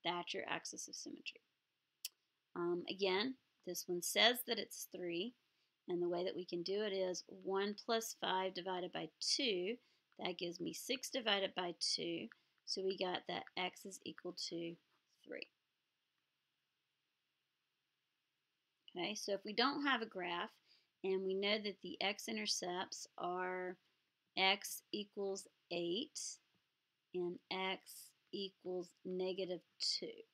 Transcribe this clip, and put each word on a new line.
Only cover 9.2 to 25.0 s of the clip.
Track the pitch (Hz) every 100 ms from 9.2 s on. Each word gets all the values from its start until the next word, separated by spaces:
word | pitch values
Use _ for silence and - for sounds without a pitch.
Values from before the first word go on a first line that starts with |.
| - - 269 185 180 240 _ _ _ -
That | - -
gives | 175 175
me | 175
six | - - 262 -
divided | - 220 196 190 -
by | 180 170
two, | - - 165 170 226 - _ _ -
so | -
we | 190 190
got | 185 180 -
that | 175 - -
x | 180 - 202
is | 190 -
equal | - 180 175 -
to | 170 170 170 _ _ _ _ -
three. | - - _ _ _ _ _ _ _ _ _ _ _ _ _ _ _ _ _ _ _ _ _ _ _ _ _ _ _ _ _ _ _ _ _ - 180
Okay, | 175 208
so | -
if | 196
we | 214
don't | 214 254 285 285
have | 247
a | 220
graph, | 185 175 175 208 - _ _ _ _
and | 190 190
we | 190
know | 190 202 214
that | 208 185
the | 180 -
x-intercepts | 196 208 - 220 214 - 180 180 - - - -
are | 180 180 180 185 180 185 _ _ _ _ _ -
x | 190 202 - - _
equals | 208